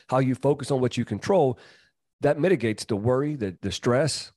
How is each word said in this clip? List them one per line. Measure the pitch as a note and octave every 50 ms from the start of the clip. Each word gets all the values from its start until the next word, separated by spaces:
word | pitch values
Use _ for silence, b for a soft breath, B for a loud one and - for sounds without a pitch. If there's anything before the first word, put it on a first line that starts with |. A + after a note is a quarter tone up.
| B B
how | C3 C3
you | C3+ B2+ B2
focus | - - C#3 C#3+ C3 B2+ C#3+
on | C#3+ B2+
what | B2+ - -
you | B2 A2+
control, | - G#2+ F#2+ - - G3 F3+ C#3+ C3 A#2 b b b b b b b b b _ _ _ -
that | - C#3+ D3+ D3
mitigates | D#3 F#3+ F3 B2 A#2 A2+ G#2+ - -
the | - A2+
worry, | G2 G#2+ B2 B2+ C3 D3 D3+ D3+
the, | C3 G#2+ F#2+ F2 -
the | - F#2+
stress, | - - - B2 A#2+ C3+ D#3+ C#3 - - - - _